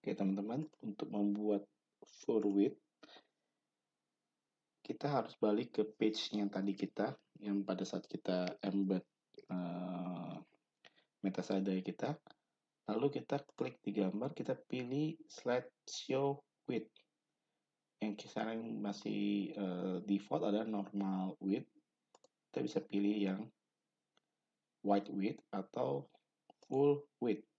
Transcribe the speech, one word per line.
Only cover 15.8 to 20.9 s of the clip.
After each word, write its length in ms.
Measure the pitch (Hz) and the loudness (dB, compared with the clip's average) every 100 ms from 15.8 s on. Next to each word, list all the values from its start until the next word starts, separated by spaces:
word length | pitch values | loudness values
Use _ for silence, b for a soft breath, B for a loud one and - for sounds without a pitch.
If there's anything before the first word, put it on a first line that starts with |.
| - | -12
show 560 | - - 131 139 143 _ _ - | -10 0 2 2 0 _ _ -4
width. 240 | 117 - - _ _ _ _ _ _ _ _ _ _ | -4 -4 -18 _ _ _ _ _ _ _ _ _ _
Yang 320 | 107 104 - 110 | -6 -4 -8 -4
sekarang 480 | 113 113 113 113 | -2 -4 -4 -4
masih, 720 | 104 101 110 104 101 101 98 - | -4 -4 -2 0 2 2 0 -2
eh, 420 | 95 90 92 92 | -2 -2 -2 -2
default 400 | 101 101 - 156 | 0 0 2 0
adalah 240 | 104 104 113 | 2 2 0
normal 720 | 107 101 | -4 -4